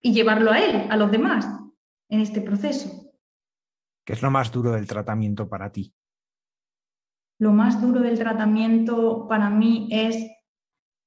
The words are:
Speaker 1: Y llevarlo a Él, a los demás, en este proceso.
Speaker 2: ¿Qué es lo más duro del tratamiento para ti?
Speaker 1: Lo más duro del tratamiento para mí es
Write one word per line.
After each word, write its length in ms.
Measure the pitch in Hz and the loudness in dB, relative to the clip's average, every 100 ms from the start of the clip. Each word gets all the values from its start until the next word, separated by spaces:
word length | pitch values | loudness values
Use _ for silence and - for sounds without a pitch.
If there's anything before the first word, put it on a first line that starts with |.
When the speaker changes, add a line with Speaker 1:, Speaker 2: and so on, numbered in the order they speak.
Speaker 1:
Y 120 | 247 | 2
llevarlo 380 | 220 220 214 220 | 2 4 4 4
a 80 | 226 | 4
Él, 280 | 403 214 196 | 2 0 -2
a 60 | 214 | 0
los 140 | 208 | 2
demás, 360 | 220 339 294 196 - - _ _ _ _ | 2 0 0 -4 -8 -16 _ _ _ _
en 120 | 214 | -2
este 200 | 214 214 | -2 -4
proceso. 720 | 196 202 294 180 190 - - _ _ _ _ _ _ _ _ _ | -4 -4 -2 -4 -6 -14 -20 _ _ _ _ _ _ _ _ _
Speaker 2:
¿Qué 100 | - | -12
es 80 | 113 | -4
lo 80 | 135 | -2
más 200 | 135 123 | 0 -2
duro 220 | 123 120 | -2 -2
del 140 | 113 101 | -2 -4
tratamiento 640 | 101 104 110 107 104 101 | -8 -6 -4 -4 -4 -6
para 220 | 98 98 | -8 -10
ti? 240 | - 98 _ _ _ _ _ _ _ _ _ _ _ _ _ _ _ | -12 -14 _ _ _ _ _ _ _ _ _ _ _ _ _ _ _
Speaker 1:
Lo 140 | 214 | 4
más 280 | 208 220 - | 4 4 2
duro 200 | 247 247 | 2 2
del 180 | 240 226 | 2 0
tratamiento 1080 | 226 220 214 220 226 226 226 233 226 226 - | -2 0 0 2 2 2 2 0 0 0 -2
para 200 | 220 202 | 0 2
mí 400 | 208 226 226 208 | 2 2 2 0
es 380 | 220 220 226 226 - _ _ _ _ _ _ | -2 -2 -2 -8 -14 _ _ _ _ _ _